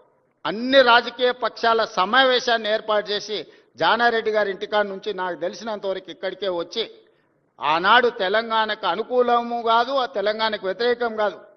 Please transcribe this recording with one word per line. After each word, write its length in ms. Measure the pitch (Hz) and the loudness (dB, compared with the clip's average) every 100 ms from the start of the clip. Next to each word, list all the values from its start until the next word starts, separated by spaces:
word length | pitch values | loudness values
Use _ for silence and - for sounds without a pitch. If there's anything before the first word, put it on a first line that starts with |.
| _ _ _ _ 147 | _ _ _ _ -6
అన్ని 360 | 196 247 269 | -4 2 6
రాజకీయ 500 | 247 233 220 - 247 | 8 6 4 0 -2
పక్షాల 540 | 247 226 - 233 226 214 | 0 -4 0 2 2 0
సమావేశాన్ని 880 | - 185 247 269 247 240 233 214 | 0 2 4 4 2 0 -2 0
ఏర్పాటు 380 | 220 214 214 202 | -2 0 -2 -2
చేసి 360 | 208 - 208 147 - _ 120 | -6 -6 -8 -10 -18 _ -2
జానారెడ్డి 560 | 160 220 240 226 220 | 0 2 2 0 0
గారి 200 | 214 196 | 0 0
ఇంటికాడ 340 | 185 208 214 202 | -4 -2 -2 -2
నుంచి 280 | 196 214 | -4 -8
నాకు 260 | 190 185 170 | -6 -6 -6
తెలిసినంత 460 | 170 202 220 208 196 | -8 -8 -10 -8 -6
వరకు 260 | 190 185 | -6 -8
ఇక్కడికే 360 | 165 190 185 202 | -10 -10 -6 -4
వచ్చి 440 | 175 170 226 202 - _ _ _ _ _ - | -4 -4 -6 -6 -8 _ _ _ _ _ -6
ఆనాడు 480 | 131 160 185 240 240 | 0 2 4 4 4
తెలంగాణకు 760 | 233 185 214 226 226 220 208 190 | 0 -2 -2 0 -2 -2 -4 -4
అనుకూలము 760 | 175 220 247 247 240 240 240 233 | -4 -2 0 2 2 0 -4 0
కాదు, 240 | 226 240 | 2 2
ఆ 140 | 277 240 | -2 -2
తెలంగాణకు 600 | 208 202 214 220 214 190 | -2 -2 -2 -2 -2 -4
వ్యతిరేకం 500 | 190 240 240 240 220 | -2 0 0 -2 -2
కాదు, 240 | 208 165 - | -4 -4 -14